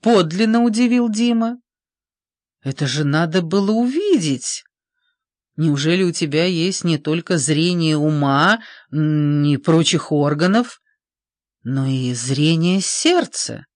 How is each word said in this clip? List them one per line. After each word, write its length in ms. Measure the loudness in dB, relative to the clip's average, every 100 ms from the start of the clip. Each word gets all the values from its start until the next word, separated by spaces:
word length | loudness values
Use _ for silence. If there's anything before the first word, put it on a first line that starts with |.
Подлинно 600 | 4 2 2 0 0 2
удивил, 460 | 2 2 2 2 0
Дима. 480 | 0 0 0 -2 -4 _ _ _ _ _ _ _ _ _ _
Это 240 | -8 -4 -4
же 180 | -2
надо 380 | 0 0 0 -2
было 300 | 0 -2 0
увидеть. 920 | 0 0 -2 0 0 0 -4 -6 -12 _ _ _ _ _ _ _ _ _ -2
Неужели 480 | 0 0 0 0
у 80 | 0
тебя 340 | -2 -2 0 0
есть 380 | 0 -2 -2
не 140 | -2 -2
только 400 | -2 -4 -2 -2
зрение 600 | 0 0 0 0 0 0
ума, 640 | 0 0 2 2 2 0 -4 -20 _
м, 520 | -2 0 2 2 2
и 140 | 2 0
прочих 540 | 2 2 2 0 -2
органов, 680 | 0 0 0 2 2 0 -8 _ _ _ _ _ _ _ _
но 220 | -6 -4 -2
и 280 | -2 -4
зрение 680 | -6 -4 0 2 2 2 0
сердца? 840 | -2 -2 2 2 0 -6 -8 -10 -16